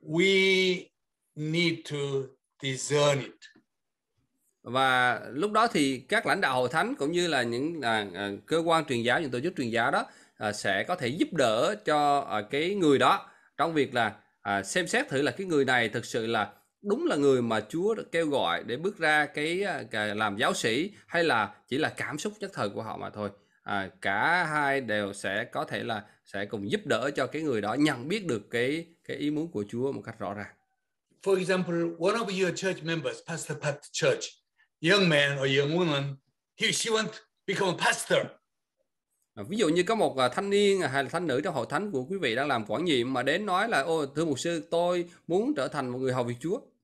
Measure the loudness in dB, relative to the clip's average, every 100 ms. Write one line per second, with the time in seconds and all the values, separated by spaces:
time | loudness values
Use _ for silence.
0 | -4 2 4 6 6 4 4 0 -4 _
1 | _ _ _ -8 -4 0 0 0 -6 -6
2 | -2 -4 -6 _ _ _ -6 -4 0 2
3 | 4 2 -2 -14 -20 -20 _ _ _ _
4 | _ _ _ _ _ _ -4 2 4 4
5 | 4 2 -4 -4 0 2 2 4 2 0
6 | 0 -2 2 2 2 2 2 2 0 -2
7 | -2 0 0 0 0 -2 -2 -2 0 0
8 | -2 -4 -6 -6 -2 -2 2 2 2 -2
9 | 2 0 0 -4 -4 -4 -2 0 2 2
10 | -2 -10 -20 _ -4 -2 0 0 0 -2
11 | -2 -2 -2 2 2 4 2 0 0 2
12 | 4 2 0 -4 -2 -2 -2 2 4 6
13 | 6 4 -2 -20 _ -2 0 2 0 2
14 | 0 -2 _ _ -2 -2 0 -2 0 -2
15 | 0 0 0 -2 0 2 4 4 2 -2
16 | -4 -4 0 0 0 -6 _ _ -4 0
17 | 0 2 4 4 4 0 -2 -2 -2 -2
18 | -4 -2 0 2 2 0 -2 -4 -4 -2
19 | 2 2 2 -2 -4 -2 -4 -6 -6 -4
20 | -2 0 -2 0 -2 0 0 0 -2 -8
21 | _ 0 2 2 0 -4 _ -2 -2 -2
22 | -8 -6 -8 -8 -12 -6 -6 -4 -10 -10
23 | -10 -6 -8 -8 _ _ -6 -4 -4 -6
24 | -2 0 2 2 0 0 0 0 0 -2
25 | -2 -4 -4 -4 -4 -6 -6 -6 -4 -6
26 | -6 _ _ -8 -6 -6 -4 -4 0 0
27 | 0 -2 -4 -2 -2 -2 -2 2 2 0
28 | -4 -4 -2 -4 -2 -2 -2 -2 -8 _
29 | -12 -6 -4 -2 -4 -6 -6 -4 -4 -4
30 | -10 -8 -8 -6 -10 -14 _ _ _ _
31 | _ _ 0 0 2 0 0 -2 -2 0
32 | 0 0 -2 0 0 0 -4 -4 -4 -4
33 | -4 -8 -10 -10 -8 -6 -4 -6 -8 -2
34 | 2 0 -2 -14 _ _ _ _ 2 4
35 | 6 4 4 2 2 2 2 2 0 0
36 | -4 -8 _ _ _ _ -2 0 0 0
37 | -2 -6 _ _ -6 -2 0 2 0 0
38 | 2 0 0 -10 _ _ _ _ _ _
39 | _ _ _ -16 -8 0 2 4 2 2
40 | 2 2 0 2 0 4 4 4 2 0
41 | -2 -2 0 0 0 -2 -2 -2 -2 -4
42 | -4 -2 0 0 0 -2 -2 -2 2 2
43 | 2 0 0 0 0 0 2 2 2 0
44 | -2 -2 -2 -2 -2 -4 -2 0 2 0
45 | -4 -12 -2 0 0 -2 -2 -4 -4 -2
46 | -2 0 -2 -4 -4 -6 -6 _